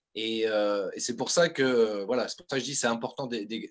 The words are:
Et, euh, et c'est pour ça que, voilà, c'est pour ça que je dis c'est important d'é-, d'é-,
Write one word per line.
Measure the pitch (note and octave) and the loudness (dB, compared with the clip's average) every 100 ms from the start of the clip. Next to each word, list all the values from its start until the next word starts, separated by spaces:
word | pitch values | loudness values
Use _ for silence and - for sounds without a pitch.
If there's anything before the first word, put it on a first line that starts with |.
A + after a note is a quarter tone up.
| _ G#2+ | _ -6
Et, | A2+ A2+ A2 | -2 0 2
euh, | G#2+ G#2 G2+ F#2 - | 2 2 0 -2 -4
et | |
c'est | - A#2 | -6 -4
pour | B2 | 0
ça | - E3+ | 4 2
que, | D#3 C3 A#2+ A2 G#2 G2 | 4 2 4 4 2 -2
voilà, | B2+ G2+ | -2 -2
c'est | - | -6
pour | - | -4
ça | C3+ | -4
que | |
je | B2 | -2
dis | C#3+ | 0
c'est | A#2+ | 0
important | A#2 A#2+ - B2+ | 0 -4 -6 -6
d'é-, | A#2 G#2 | -6 -6
d'é-, | A2+ G#2+ | -8 -8